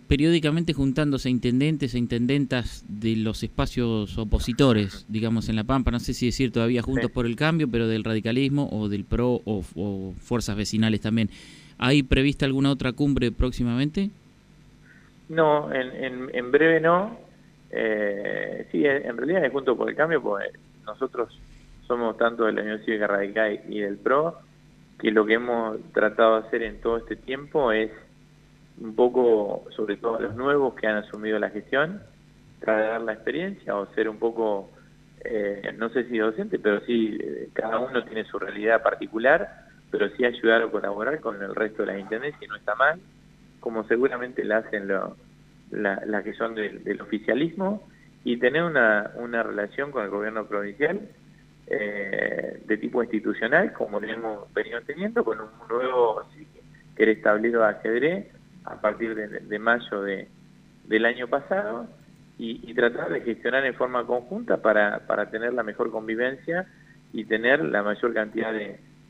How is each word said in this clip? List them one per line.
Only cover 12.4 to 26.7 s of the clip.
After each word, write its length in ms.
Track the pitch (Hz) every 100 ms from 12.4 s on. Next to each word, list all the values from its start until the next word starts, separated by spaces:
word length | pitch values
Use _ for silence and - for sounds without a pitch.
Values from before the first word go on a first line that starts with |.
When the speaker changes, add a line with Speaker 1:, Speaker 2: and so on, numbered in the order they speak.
| 139
Speaker 1:
alguna 260 | 135 139
otra 220 | 135 131
cumbre 360 | 120 147 131 120
próximamente? 760 | - 127 - 120 120 147 175 196 - _ - _ - - - - - - - -
Speaker 2:
No, 420 | 160 156 147 151
en, 180 | 135 127 -
en, 280 | 131 127 131
en 180 | 123 123
breve 280 | 143 160 165
no. 400 | 160 175 208 233 - - - - -
Eh, 960 | 117 113 107 104 101 71 50 50 50 -
sí, 140 | 165 147
en, 200 | 139 131
en 120 | 120
realidad 260 | 135 185
es 80 | 139
Juntos 240 | 139 131 113
por 140 | 113
el 80 | 113
Cambio, 240 | 156 156
porque 300 | 110 101 104 - - - -
nosotros 520 | 107 131 123 113 - - - - - -
somos 280 | 120 117 110
tanto 280 | 117 117 110
de 80 |
la 80 | 104
Unión 180 | 107 107 -
Cívica 200 | 107 104
Radical 540 | 101 101 104 110 107 -
y 120 | 104
del 160 | 101 101
pro, 420 | 120 135 160 - - - - - - -
que 140 | 113
lo 140 | 110 107
que 80 |
hemos 440 | 113 123 117 110 110 -
tratado 480 | 107 107 107 113 110
de 80 | 107
hacer 160 | 120
en 160 | 110